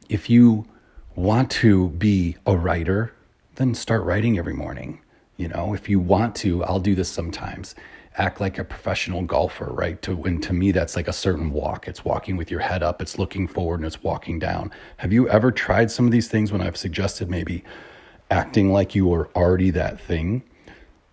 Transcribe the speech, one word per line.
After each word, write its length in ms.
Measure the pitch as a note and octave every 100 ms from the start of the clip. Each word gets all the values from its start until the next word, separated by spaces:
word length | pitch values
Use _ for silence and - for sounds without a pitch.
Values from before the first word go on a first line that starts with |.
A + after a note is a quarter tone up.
| -
If 220 | G2+ -
you 340 | A#2+ A#2+ A2 G#2+ - _ - - -
want 340 | F#2 A2 C3
to 400 | - A2+ G2 F#2
be 460 | D#2+ G#2+ G2 E2+ E2 -
a 100 | F#2+
writer, 560 | E2+ E2+ E2 G2 A2+ - _ _ _ -
then 180 | C3
start 280 | A2+ - A2+
writing 340 | E2+ F#2 A#2 G#2
every 160 | D#2+
morning. 460 | C#2+ C2+ C2 B1 - _ _ _ -
You 120 | F2
know, 260 | E2 F2+
if 120 | G#2 -
you 140 | G2
want 340 | F2+ F#2+ A#2 -
to, 280 | G2+ F2
I'll 160 | F2 F#2
do 140 | F#2
this 160 | F#2 F2+
sometimes, 640 | - E2 - - - F#2+ - - - - -
act 240 | F#2+ -
like 180 | G2 -
a 60 |
professional 560 | - - - F#2+ - F2+
golfer, 480 | E2+ C2+ F2 - -
right? 300 | - F2+ E2+
To, 200 | - F2+
and 180 | F#2+ E2+
to 100 | -
me, 180 | F2+ F#2+
that's 240 | F#2 E2 -
like 120 | E2+
a 40 |
certain 380 | F2 - E2 D#2+
walk. 360 | C#2+ D2 - -
It's 200 | F2+ -
walking 320 | - - F#2
with 120 | E2+
your 100 | E2+
head 220 | - F#2
up, 200 | E2 E2+
it's 160 | E2 -
looking 280 | F#2 - F2+
forward, 340 | - F2 E2+
and 60 | D#2+
it's 160 | -
walking 360 | F#2+ E2+ - E2+
down. 320 | D#2+ F2 - - - -
Have 160 | -
you 160 | A2 B2+
ever 220 | G#2 B2
tried 400 | A#2+ - F#2+ A2+
some 160 | - A#2+
of 60 |
these 160 | A#2 A2
things 240 | A2 G#2+
when 100 | G2+
I've 160 | F#2 -
suggested 500 | F#2 E2 F#2 - F2+
maybe 360 | F2 F2 E2+ - - - - - - _
acting 420 | F#2+ - - G2
like 220 | G2 F#2+
you 180 | G#2 F#2
are 160 | E2+ D#2
already 360 | - F2 F#2 F#2
that 300 | E2+ D#2 -
thing. 420 | - E2+ E2 A#2+ - _ - - - _ _